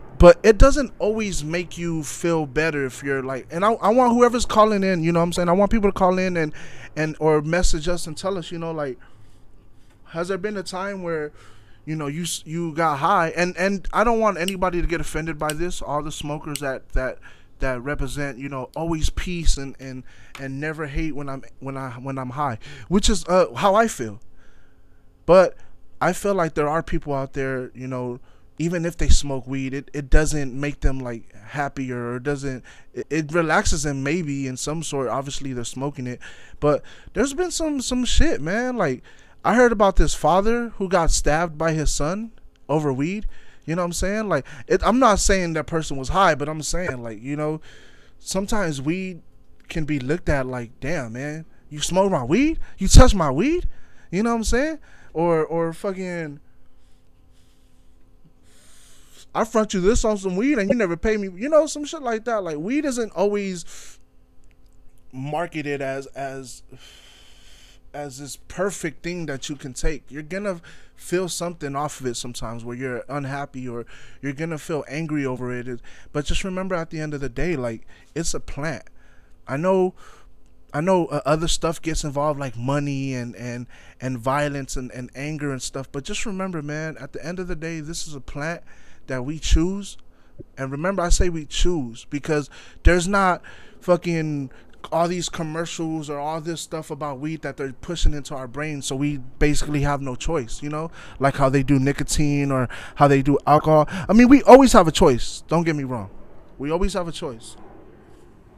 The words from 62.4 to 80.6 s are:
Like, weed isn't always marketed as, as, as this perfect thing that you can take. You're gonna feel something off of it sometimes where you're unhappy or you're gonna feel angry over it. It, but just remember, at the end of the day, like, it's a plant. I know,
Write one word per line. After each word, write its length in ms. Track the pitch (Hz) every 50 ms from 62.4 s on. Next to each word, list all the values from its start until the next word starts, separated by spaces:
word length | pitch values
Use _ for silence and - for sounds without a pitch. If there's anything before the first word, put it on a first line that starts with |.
| 190
Like, 140 | 170 156
weed 280 | 147 160 202 262 294 302
isn't 280 | 294 247 240 233 208 -
always 840 | 160 190 208 202 208 202 196 185 170 - - - - - - - - - _ _ - - _ _ - - - - _ - - - - - - - - - - -
marketed 680 | 131 131 147 151 156 175 165 - 156 147 147 143 139
as, 260 | 139 135 135 135 135
as, 580 | 135 - 131 139 135 135 135 131 123 - - - - - 123 - - - - - - - - - - - - - - - - - - - - _ - -
as 240 | 147 147 143 127 131
this 180 | 143 135 - - - -
perfect 560 | - - 180 202 175 - - 165 - - -
thing 220 | 170 175 180 165
that 220 | 143 139 131 - -
you 60 | 151
can 180 | 135 - 143 123
take. 300 | - - 160 160 135 - -
You're 140 | 127 143 156
gonna 380 | 151 175 196 208 208 185 170 - - - - - - -
feel 320 | - - - 175 180 190 170
something 460 | - - 175 175 175 - - 143 139
off 260 | 139 147 147 - -
of 60 | 135
it 80 | 127 117
sometimes 480 | - - 123 120 - 117 113 113 117 113
where 140 | 120 120
you're 280 | 120 135 131 123 117 - -
unhappy 580 | 131 147 139 131 139 139 143 - - 131 127
or 200 | 127 117 120 147 - - - - - - -
you're 140 | - 139 139
gonna 240 | 139 160 165 165 147
feel 260 | - - 165 147 131 -
angry 360 | 131 151 165 156 151 151 139
over 280 | 131 127 120 127 123 123
it. 120 | 123 120 123
It, 120 | 123 117 - - - - - - -
but 120 | 147 147
just 180 | - - - -
remember, 320 | 196 185 185 190 190 185
at 160 | 170 165 -
the 100 | 156 160
end 140 | 156 151 147
of 60 | 143
the 80 | 135 127
day, 260 | 117 - 139 170 175
like, 320 | 135 123 120 117 107 - - - - - - -
it's 180 | 147 165 - -
a 60 | 151
plant. 420 | - - - - 143 165 143 110 - - - - - - - - - - - - - -
I 80 | 127
know, 380 | 139 165 185 190 190 185 185 185 - - - - - - - - - - - - -